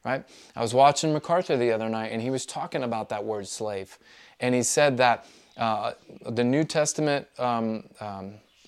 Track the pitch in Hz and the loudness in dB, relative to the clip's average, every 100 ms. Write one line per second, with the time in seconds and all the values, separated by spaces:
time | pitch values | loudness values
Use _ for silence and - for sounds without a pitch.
0 | 117 135 - - - - 117 123 143 139 | -6 -6 -8 -20 -16 -6 0 6 6 6
1 | 156 151 - 175 180 135 120 110 113 113 | 0 -2 0 0 2 2 2 2 0 -4
2 | 110 113 123 135 - 147 170 151 120 113 | -4 -4 -4 -4 -6 -8 -6 -4 -4 -4
3 | 104 107 104 104 98 - 107 98 98 - | -4 -6 -4 -6 -6 -8 -6 -6 -8 -16
4 | - - - - 123 123 117 151 147 123 | -20 -20 -20 -4 0 2 2 4 4 4
5 | 123 113 - - _ - 113 107 113 - | 4 2 -4 -20 _ -4 -2 -2 -4 -8
6 | - - - 117 120 143 156 165 151 - | -20 -16 -6 0 2 2 2 0 0 0
7 | 151 143 - - 123 117 113 110 - - | 0 0 -4 -6 -2 -2 -2 -6 -10 -14
8 | 107 98 95 104 _ _ | -12 -10 -12 -16 _ _